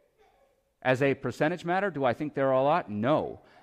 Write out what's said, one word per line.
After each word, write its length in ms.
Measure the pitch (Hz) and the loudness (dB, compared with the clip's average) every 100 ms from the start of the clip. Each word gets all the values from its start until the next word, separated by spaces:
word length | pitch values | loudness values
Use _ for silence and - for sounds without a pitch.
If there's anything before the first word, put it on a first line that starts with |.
| _ _ _ _ _ _ _ _ | _ _ _ _ _ _ _ _
As 200 | 127 127 | -2 2
a 120 | 139 | 2
percentage 500 | 131 127 - 151 165 | 0 -4 -2 -2 -2
matter, 240 | 170 185 202 | -4 -2 -2
do 160 | 147 | 0
I 100 | 131 | 0
think 200 | 117 151 | 0 -4
there 140 | 143 135 | -2 2
are 120 | 131 | 2
a 40 | |
lot? 260 | 139 175 - | 2 0 -2
No. 520 | 104 120 151 73 53 - - | -4 0 0 -2 -10 -20 -20